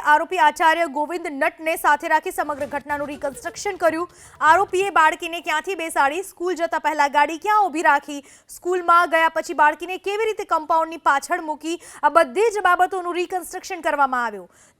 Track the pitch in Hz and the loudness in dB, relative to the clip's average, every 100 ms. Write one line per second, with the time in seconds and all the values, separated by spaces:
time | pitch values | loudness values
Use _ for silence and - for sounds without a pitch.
0 | 285 302 330 370 302 294 330 320 339 269 | 4 4 2 2 2 4 2 2 0 -2
1 | 294 349 339 269 311 330 320 330 349 294 | -4 -6 -6 -2 -2 -2 -6 -2 2 2
2 | 330 311 359 - 302 285 285 285 277 294 | 2 0 0 -6 -4 -6 -6 -8 -6 -6
3 | 285 294 285 254 320 - 415 370 339 320 | -6 -8 -8 -8 -12 -8 -8 -2 0 0
4 | 349 - - - 294 339 403 370 392 330 | -6 -12 -20 0 4 4 4 -2 4 6
5 | 311 302 339 339 330 311 311 370 330 320 | 6 2 -6 -8 -4 -4 -4 -6 -4 0
6 | 277 320 381 - 349 320 330 320 294 311 | 0 0 -8 -8 -6 -4 -2 -2 -2 0
7 | 285 285 294 320 403 427 392 285 320 294 | 2 2 -2 -2 0 2 2 2 2 2
8 | 294 285 - - - - 349 370 339 339 | 0 -12 -14 -20 -20 -10 -4 -2 4 4
9 | 349 320 320 320 330 302 302 311 349 370 | 4 2 2 0 -4 2 2 2 -6 -8
10 | 381 415 440 427 403 330 302 330 320 330 | -4 -2 -2 -4 -2 -2 0 0 0 -2
11 | 339 277 - 349 311 302 320 330 - - | 0 0 0 -4 -4 -6 -6 -8 -10 -2
12 | 294 311 311 247 453 415 370 349 359 381 | 2 4 4 2 0 2 2 2 0 -2
13 | 349 339 359 370 320 359 - 359 320 294 | -6 -4 -4 -6 -8 -12 -10 -6 -4 0
14 | 269 254 240 202 175 _ _ - | 0 0 -4 -8 -16 _ _ -4